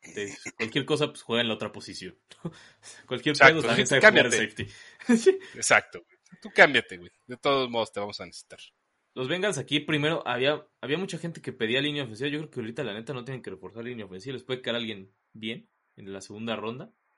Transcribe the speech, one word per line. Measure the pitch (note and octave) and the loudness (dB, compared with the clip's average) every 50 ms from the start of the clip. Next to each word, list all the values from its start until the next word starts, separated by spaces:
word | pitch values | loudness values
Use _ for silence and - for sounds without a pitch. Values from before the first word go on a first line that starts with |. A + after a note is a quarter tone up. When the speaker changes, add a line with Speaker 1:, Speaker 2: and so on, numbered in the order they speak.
Speaker 1:
Te-, | - - - G#2 G#2 G2+ F#2+ - - - - | -20 -14 -10 -8 -8 -8 -10 -12 -16 -16 -8
cualquier | - A2+ A2+ - D3 C3+ | -8 -8 -2 -2 -4 -2
cosa, | C#3+ D3+ C#3 D3 | 0 0 0 0
pues | - - - - | -4 -4 -12 -6
juega | - A#2 A#2+ | -2 0 0
en | A#2+ | 0
la | A2+ A2 | 0 -2
otra | A2 A2 G#2 | -4 -6 -8
posición. | - G2+ - - F#2+ - F#2 F2+ - _ _ _ - - - | -8 -12 -14 -14 -14 -14 -14 -16 -16 _ _ _ -20 -14 -14
<laughs> | E3 - - - - - _ - - - - - | -14 -14 -14 -20 -20 -20 _ -20 -20 -20 -20 -10
Cualquier | - B2+ A#2+ - D3 C#3+ | -8 -8 -2 0 0 6
Speaker 2:
Exacto, | - C#3+ C3+ - D#3+ | 8 10 10 10 8
Speaker 1:
pedo | - | 2
también | A2+ - - - | 2 2 2 2
Speaker 2:
sí, | - | 4
Speaker 1:
sabe | C#3+ C3 | 4 8
jugar | G#3 G#3+ G3 D#3 B2+ A#2+ | 8 10 10 8 6 4
de | A#2 | 2
Speaker 2:
cámbiate. | G#2+ A2 - - - G2+ - - - - - - - - | 2 0 -2 -4 -8 -10 -10 -12 -18 -20 -20 -20 -8 2
Speaker 1:
safety. | - A#3+ | 2 2
<laughs> | |
Sí. | A3+ - F#4+ F#4+ F#4+ - - - | 6 6 4 4 4 -4 -12 -10
Speaker 2:
Exacto, | - - - A#2 - - - - - - | -6 2 4 4 4 4 2 -8 -20 -20
güey. | _ _ _ _ _ - - | _ _ _ _ _ -20 -18
Tú | - G#3 - | -18 -2 6
cámbiate, | - F#3 D#3 C3+ F#3+ - - F#3+ | 8 8 8 8 2 0 0 -8
güey. | F3 F3 - - _ _ | -16 -16 -20 -20 _ _
De | - B2+ | -16 -16
todos | - - D3 C#3 C3+ C3 A#2+ | -2 0 2 2 2 2 0
modos | A#2+ A#2 A2 - | 0 -2 -2 -2
te | - G2+ | -4 -6
vamos | G2+ G#2 G2+ - | -8 -6 -8 -12
a | F#2+ | -14
necesitar. | F2 - - - _ F#2+ - - - _ _ _ _ _ _ _ _ _ | -14 -14 -20 -20 _ -20 -20 -20 -20 _ _ _ _ _ _ _ _ _
Speaker 1:
Los | A#2+ C3 | -8 -4
Bengals | C3 E3+ F3+ F#3+ G#3 E3+ | -4 -2 -2 -2 -2 -2
aquí | C#3+ A#2 - C#3+ D3 | -4 -4 -2 -2 -2
primero, | D3 - D#3 C#3+ D3 D#3 E3 C#3+ - | 0 0 -2 0 0 0 -2 -2 -2
había, | - B2 B2 C3 C#3+ D3+ - - _ _ _ | -4 -2 0 0 0 0 -2 -6 _ _ _
había | - B2 D3 E3+ | -6 -4 -4 -4
mucha | G3 F#3+ F3+ | -4 -6 -8
gente | D#3+ - E3 C3 - | -10 -10 -10 -12 -10
que | - C3+ | -12 -12
pedía | A#2+ - A#2 A2 B2 C3 | -6 -4 -2 0 0 0
línea | C#3+ D3 D3 D3 C#3 | 0 -2 -4 -6 -6
ofensiva. | A2+ G#2+ A2 C3+ D3 | -8 -8 -8 -6 -6
Yo | C#3+ D3+ | -6 -6
creo | D#3 C#3+ | -8 -10
que | - B2+ | -10 -10
ahorita | A2+ A2 A#2 D3 C#3 | -10 -8 -8 -8 -8
la | A2 G2+ | -8 -8
neta | A2 A2+ - B2 | -10 -10 -10 -12
no | B2 A#2+ | -10 -10
tienen | C3+ C3+ A#2+ | -10 -12 -12
que | - G#2 | -12 -14
reforzar | F#2+ F#2 F#2 F#2 - A#2 A#2 | -14 -14 -16 -16 -14 -12 -12
línea | B2 B2 A2+ G#2 | -12 -10 -12 -12
ofensiva. | F#2 F#2 F#2+ G2 C3+ C3 | -14 -14 -14 -12 -12 -12
Les | A#2 - | -12 -8
puede | - B2+ B2+ | -8 -8 -6
caer | B2+ B2 A#2 | -4 -4 -4
alguien | A#2+ A#2 A2 G#2 G2 F#2+ - _ _ _ _ _ | -4 -4 -6 -10 -12 -14 -20 _ _ _ _ _
bien | A2+ A2 A2 A#2 - - _ _ _ _ _ _ | -12 -10 -10 -10 -10 -14 _ _ _ _ _ _
en | - G#2 F#2+ G2 | -20 -16 -14 -14
la | F#2+ | -14
segunda | - - G#2 G#2+ A2+ A#2 A2 | -14 -14 -14 -10 -6 -6 -6
ronda. | G#2 G2+ A2+ A#2+ C3+ F3 - _ _ _ _ _ | -4 -6 -8 -8 -10 -14 -18 _ _ _ _ _